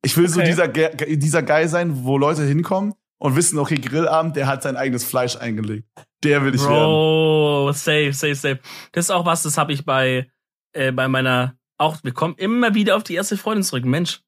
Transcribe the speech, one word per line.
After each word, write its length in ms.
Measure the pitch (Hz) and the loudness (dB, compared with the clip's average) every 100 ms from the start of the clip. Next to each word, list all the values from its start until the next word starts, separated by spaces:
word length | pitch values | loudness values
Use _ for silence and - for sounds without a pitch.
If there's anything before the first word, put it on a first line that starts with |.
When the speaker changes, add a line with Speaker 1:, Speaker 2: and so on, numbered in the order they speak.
Speaker 1:
Ich 120 | - 160 | 0 2
will 120 | 175 | 4
so 120 | 165 | 4
Speaker 2:
Okay. 80 | 170 | 2
Speaker 1:
dieser 200 | 170 165 | 4 2
Ge-, 260 | 123 160 - | 2 0 0
Ge-, 200 | 151 151 | -2 0
dieser 260 | 151 160 | 2 0
Guy 240 | 127 151 165 | 2 2 2
sein, 360 | 175 175 139 | 0 -2 -2
wo 140 | 123 139 | 0 2
Leute 240 | 143 160 | 2 0
hinkommen 500 | 143 147 165 190 208 - _ _ | 0 0 0 -2 -2 -6 _ _
und 180 | 147 131 | 0 2
wissen, 220 | 170 151 | 0 0
okay, 180 | 139 151 | -2 -2
Grillabend, 600 | 123 147 165 160 165 143 | -2 -2 2 0 0 -2
der 100 | 135 | -2
hat 160 | 135 | -2
sein 140 | 143 127 | -4 -4
eigenes 280 | 135 123 | -2 -2
Fleisch 320 | - 131 123 - | -2 -2 -2 -4
eingelegt. 520 | 117 110 107 110 - - - _ | -6 -6 -6 -8 -12 -20 -20 _
Der 200 | 147 143 | 0 2
will 100 | 135 | 2
ich 60 | 131 | 2
werden. 100 | 143 | 2
Speaker 2:
Bro, 1000 | 147 156 156 156 160 160 156 151 143 139 | 4 4 4 4 4 4 2 2 2 0
safe, 400 | 143 - 151 147 | -2 0 0 0
safe, 220 | 139 151 | -2 -2
safe. 260 | 139 143 131 - - - | -2 -4 -4 -8 -20 -8
Das 140 | - 170 | -4 -2
ist 40 | |
auch 140 | 180 170 | 0 0
was, 160 | 165 | -2
das 160 | 151 156 | -2 -2
hab 120 | 143 | -2
ich 140 | 139 | -4
bei, 460 | 147 135 131 127 127 _ _ _ _ | -2 0 0 -2 -6 _ _ _ _
äh, 200 | 156 131 | -4 -2
bei 160 | 131 131 | 0 0
meiner, 480 | 131 131 127 127 - _ _ | 0 0 0 -2 -6 _ _
auch, 180 | 156 156 | -2 -2
wir 80 | 127 | -10
kommen 220 | 120 165 - | -4 -4 -4
immer 380 | 190 240 240 | -2 0 2
wieder 220 | 208 208 208 | 2 2 0
auf 60 | |
die 120 | 220 | 0
erste 220 | 165 202 202 | -6 -4 -4
Freundin 260 | - 208 | -2 -2
zurück, 200 | 185 131 | -2 -2
Mensch. 360 | 123 143 175 - | -2 -2 -2 -6